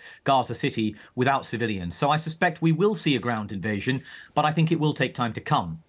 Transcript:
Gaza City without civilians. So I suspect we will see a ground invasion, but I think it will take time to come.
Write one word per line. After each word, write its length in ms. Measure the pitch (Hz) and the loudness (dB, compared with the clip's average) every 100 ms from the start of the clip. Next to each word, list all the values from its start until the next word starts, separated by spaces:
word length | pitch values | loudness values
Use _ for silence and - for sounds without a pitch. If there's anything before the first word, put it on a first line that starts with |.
| - - | -20 -8
Gaza 320 | - 131 120 | 2 2 2
City 400 | 117 143 - 107 104 - - | -2 -4 0 -2 -4 -14 0
without 280 | 127 139 | 2 2
civilians. 520 | - 113 117 98 85 - | -2 -4 -2 -2 -4 0
So 120 | 143 | 2
I 80 | 151 | 2
suspect 460 | 160 - 180 160 | -2 0 0 2
we 80 | 165 | 2
will 240 | 156 208 | 4 2
see 220 | 180 156 127 | 2 0 0
a 20 | |
ground 320 | 117 113 104 | 0 -2 -4
invasion, 540 | 101 107 104 117 135 - - - - | -4 -2 -2 0 -2 -4 -20 -4 0
but 80 | |
I 80 | 151 | 2
think 180 | 160 160 | 4 2
it 80 | 160 | 2
will 160 | 151 | 0
take 220 | 135 131 - | 0 -2 0
time 160 | 117 | -4
to 80 | - | -4
come. 420 | - 143 87 80 | 0 0 0 -8